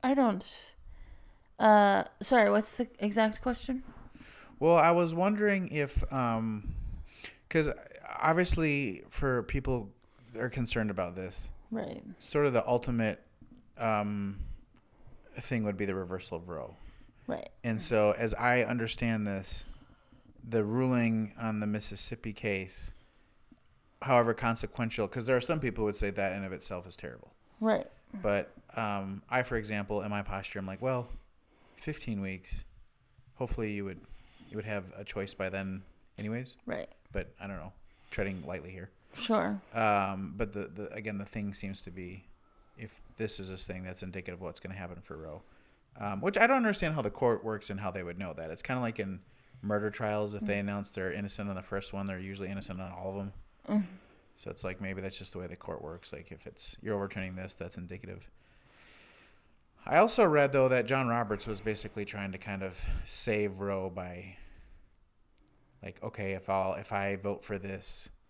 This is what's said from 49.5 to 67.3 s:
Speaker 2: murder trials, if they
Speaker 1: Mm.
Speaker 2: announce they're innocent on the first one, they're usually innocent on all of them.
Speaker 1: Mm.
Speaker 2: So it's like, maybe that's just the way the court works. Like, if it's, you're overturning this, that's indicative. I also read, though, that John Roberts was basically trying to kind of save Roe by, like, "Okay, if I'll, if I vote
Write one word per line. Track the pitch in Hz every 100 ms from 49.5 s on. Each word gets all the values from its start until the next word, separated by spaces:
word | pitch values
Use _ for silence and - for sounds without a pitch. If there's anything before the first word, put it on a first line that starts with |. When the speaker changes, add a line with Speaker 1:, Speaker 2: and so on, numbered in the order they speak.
| -
Speaker 2:
murder | 104 104 107
trials, | 104 107 104 104
if | 104
they | 104 101
Speaker 1:
Mm. |
Speaker 2:
announce | 101 101 98
they're | - 92
innocent | 90 101 - 101
on | 95
the |
first | 92 98 -
one, | 98 98
they're | 92
usually | 95 98 95
innocent | 98 - 92
on | 92
all | 90 95
of | 98
them. | 98 - - _ -
Speaker 1:
Mm. | 214 180 185 - - _ -
Speaker 2:
So | -
it's | -
like, | 95 92
maybe | 98 95
that's | 95 -
just | 92
the | 92
way | 90
the | 87
court | - 85
works. | 73 87 -
Like, | 71 85
if | 76 -
it's, | - - -
you're | 107 104
overturning | 98 104 95 92
this, | 95
that's | - 87 -
indicative. | 87 92 92 92 - - _ _ _ - - - - - - - _ _ _ _ -
I | 156
also | 220 226 196
read, | 151 139
though, | 139 131
that | 127 117
John | 135 123
Roberts | 117 110 104 -
was | 101
basically | 110 104 107 - 101
trying | 104 98
to | 92
kind | - 98
of | 95 90 - - -
save | - - 107 104 95
Roe | 101 98 95
by, | 90 90 90 92 87 - - - - - _ _ _ _ _ _ _ _ _
like, | 95 -
"Okay, | 113 - 98
if | 95 -
I'll, | 98 95 92
if | 104
I | 104 98 98
vote | 101